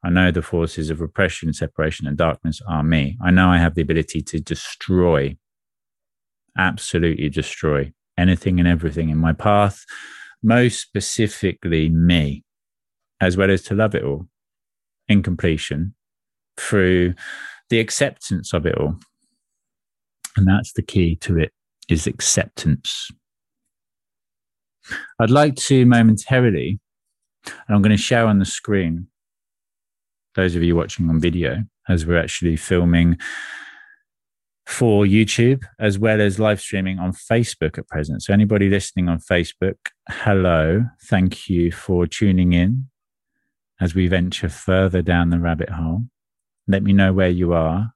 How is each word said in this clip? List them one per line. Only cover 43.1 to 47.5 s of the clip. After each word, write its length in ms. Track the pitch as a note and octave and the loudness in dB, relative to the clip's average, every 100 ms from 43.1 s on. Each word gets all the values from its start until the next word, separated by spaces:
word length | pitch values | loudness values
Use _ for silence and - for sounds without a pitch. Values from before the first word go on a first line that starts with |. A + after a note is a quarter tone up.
| _ _ _ _ _ _ _ | _ _ _ _ _ _ _
as 160 | F2+ E2 | -2 0
we 100 | F2+ | 0
venture 420 | F#2 F2+ - F2+ | 0 -2 -4 -8
further 540 | - - F#2 F#2+ F2+ | -8 0 2 2 0
down 280 | E2+ F2 E2+ | 0 2 2
the 100 | E2+ | 0
rabbit 300 | E2+ D#2 - | 0 -2 -4
hole. 340 | E2 D#2+ F2 B2 _ _ _ _ _ - | -4 -4 -4 -6 _ _ _ _ _ -2
Let 160 | G2 | -2
me 80 | G2+ | 2
know 200 | G2 F#2+ | 2 4
where 160 | F#2 F#2 | 2 0
you 260 | F2+ F2 | 0 0